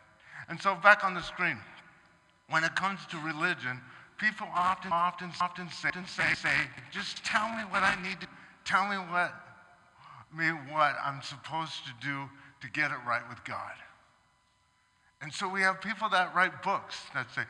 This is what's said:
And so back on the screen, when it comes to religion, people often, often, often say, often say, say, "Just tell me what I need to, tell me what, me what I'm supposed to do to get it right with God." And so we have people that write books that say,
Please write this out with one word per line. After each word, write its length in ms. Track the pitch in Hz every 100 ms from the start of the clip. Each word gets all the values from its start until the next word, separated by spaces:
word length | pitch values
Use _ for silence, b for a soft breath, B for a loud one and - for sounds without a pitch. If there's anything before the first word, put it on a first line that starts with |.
| - - B 143 135
And 140 | 160
so 140 | 196 175
back 280 | 202 208
on 100 | 196
the 80 | 180
screen, 400 | - - 170 117 - - - - _ _ _ _ _
when 140 | 160
it 120 | 165 160
comes 300 | 190 185 147
to 120 | 170
religion, 640 | 156 151 175 147 127 123 - B B -
people 300 | 214 214 185
often, 400 | 175 180 190 185
often, 400 | 170 175 175 180 156
often 280 | 180 185 175
say, 200 | - 151
often 180 | 180 185
say, 260 | - 160 170
say, 340 | 156 143 139 - -
"Just 340 | 190 190 - -
tell 240 | 226 220
me 160 | 226 202
what 180 | 190
I 120 | 190 196
need 260 | 185 185
to, 60 | 180 B B B
tell 240 | - 190 202
me 100 | 196
what, 360 | 175 175 165 - - - - - _ - B B -
me 160 | 160 160 160 135
what 240 | 156 147 131
I'm 180 | 143 139
supposed 640 | - 131 - 160 156 - 139
to 80 | 117
do 300 | 139 139 139 B B -
to 80 | 131
get 220 | 147 147
it 60 | 135 123
right 220 | 117 120
with 160 | 120
God." 300 | - 95 - - - - _ _ _ _ _ _ _ b b b b _
And 140 | 147
so 140 | - 190
we 140 | 190
have 200 | 190 190
people 280 | 196 208 214
that 260 | 185 180 175
write 260 | 180 139
books 460 | 190 165 - - - 139
that 160 | 117
say, 120 | -